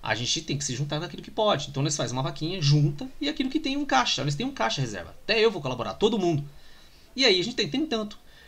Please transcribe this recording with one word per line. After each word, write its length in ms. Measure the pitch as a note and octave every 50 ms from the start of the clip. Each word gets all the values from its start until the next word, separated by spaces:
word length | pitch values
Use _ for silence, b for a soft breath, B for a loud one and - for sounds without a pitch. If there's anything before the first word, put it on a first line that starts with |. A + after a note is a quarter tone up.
| -
a 100 | A2+ G#2+
gente 280 | G#2+ B2 B2 - -
tem 140 | - - -
que 80 | C#3 -
se 120 | - B2+
juntar 240 | A2+ D3 C#3+ - -
naquilo 240 | F3 F3 - - -
que 80 | -
pode. 380 | - - G#3+ G#3 F#3 C#3+ - -
Então, 120 | - C3+
nós 160 | C#3 D#3+ -
faz 140 | - C#3 A2+
uma 100 | A#2+ C3
vaquinha, 400 | C#3 E3+ - - D3+ D#3+ F#3+ F#3+
junta, 480 | D3 C#3+ D3 D3+ C#3+ D#3+ - - C4 C4 - -
e 80 | D4
aquilo 220 | C#4+ D4+ - C4 C4
que 100 | - D#4
tem 180 | - C4+ C4+
um 80 | C#4+ D4
caixa. 360 | C4+ C#4 B3+ A#3+ - - -
Eles 140 | B2+ D3 C#3+
têm 100 | C#3+ A3+
um 60 | C#4
caixa 300 | C#4+ - A3+ A3+ G#3+ -
reserva. 340 | C3 A2+ G#2 F2+ E2+ - - - -
Até 160 | - G#3 A3+
eu 100 | G#3+ A3+
vou 100 | G3+ F3
colaborar, 360 | C#3+ C3 B2+ A2+ A#2 G2+ -
todo 240 | - G3 A3+ A#3 G#3+
mundo. 240 | F3+ F3 E3 C#3+ - B B B B B B B B B B B B B B
E 100 | B3+ C4+
aí, 140 | A#3+ F#3+ F3+
a 40 | F3
gente 120 | A#3 B3+
tem, 120 | - G#3+
tem 180 | D3+ F#3 C4 D#4
tanto. 320 | D#4 A#3 A3 G#3+ G#3 - - B B B B B